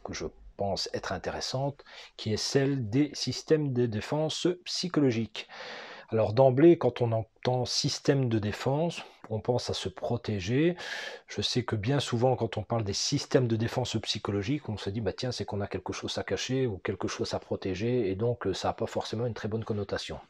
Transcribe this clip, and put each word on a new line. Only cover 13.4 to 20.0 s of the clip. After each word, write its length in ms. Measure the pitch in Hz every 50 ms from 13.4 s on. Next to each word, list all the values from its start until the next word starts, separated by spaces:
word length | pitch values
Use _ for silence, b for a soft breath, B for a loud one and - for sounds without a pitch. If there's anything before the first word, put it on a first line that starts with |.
| 127 117
de 80 | 117
défense 400 | 107 113 113 - 131 123 - - 113
psychologique, 680 | - - - 110 - - 101 101 98 104 147 143 - -
on 80 | 107
se 120 | - - 104
dit, « 120 | 98 117
Bah 100 | 110 -
tiens, 220 | - - - 127 -
c'est 100 | - 101
qu'on 160 | - 107 101
a 80 | 101
quelque 240 | - - 180 - -
chose 260 | - - - 113 -
à 60 | 101 -
cacher 420 | - 95 - - - 131 135 131
ou 120 | 120 98
quelque 320 | 90 - - 98 - - 104
chose 240 | - - 110 - -
à 60 | 92
protéger », 680 | - - 107 - - 98 90 90 110 120 123 123 107 92
et 60 | 95
donc, 320 | 95 113 120 120 - -
euh, 60 | 98 87
ça 160 | - - 90
n'a 40 | -
pas 120 | - 113
forcément 400 | - - 92 - - 113 110 123
une 80 | 123 110
très 160 | - - 104
bonne 160 | 107 113 107
connotation. 520 | - 110 104 101 - 98 85